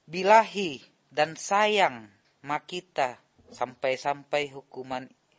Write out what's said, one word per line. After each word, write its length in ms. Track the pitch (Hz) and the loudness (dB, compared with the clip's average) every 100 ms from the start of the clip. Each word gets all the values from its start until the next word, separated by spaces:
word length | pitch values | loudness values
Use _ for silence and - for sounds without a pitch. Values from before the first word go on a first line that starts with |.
bilahi 800 | - 170 185 220 208 180 185 127 - _ _ | -10 -2 6 6 6 -2 -6 -6 -14 _ _
dan 240 | 143 156 160 | -2 -2 -2
sayang 720 | - 202 214 208 165 120 107 101 _ _ | -2 2 4 4 2 0 -12 _ _ _
ma 160 | 139 147 - | -6 -6 -6
kita, 560 | 180 175 - 127 117 _ _ _ | -12 -6 -2 -2 -4 _ _ _
sampai-sampai 960 | - 123 127 135 131 143 143 139 147 143 | -8 -8 -2 -2 -2 -2 -6 -4 -2 -2
hukuman 560 | 135 - 131 131 131 131 _ _ | -8 -14 -14 -8 -10 -10 _ _